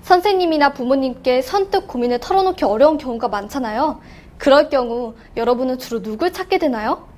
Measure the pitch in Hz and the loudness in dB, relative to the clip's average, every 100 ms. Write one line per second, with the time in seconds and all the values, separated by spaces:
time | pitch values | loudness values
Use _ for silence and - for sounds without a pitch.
0 | - 370 392 381 349 311 285 285 247 269 | 4 2 4 2 2 2 2 0 -2 0
1 | 262 247 262 247 262 403 392 392 - 247 | 0 -2 0 0 0 -2 0 -2 -2 -4
2 | 240 240 - 381 381 370 233 214 294 302 | -2 -2 0 2 2 0 0 4 4 4
3 | 254 233 233 202 202 277 233 214 277 - | -6 -6 -4 -4 -6 -6 -4 -2 -2 -4
4 | - - - - - - 285 269 240 233 | -16 -20 -20 -2 4 6 4 0 -2 -4
5 | 233 226 - - 233 240 262 254 - 233 | -6 -12 -12 -4 0 0 0 -4 -6 -8
6 | 202 220 359 359 370 370 311 226 220 349 | -6 -2 -4 -4 -2 0 0 -2 -4 -4
7 | - | -8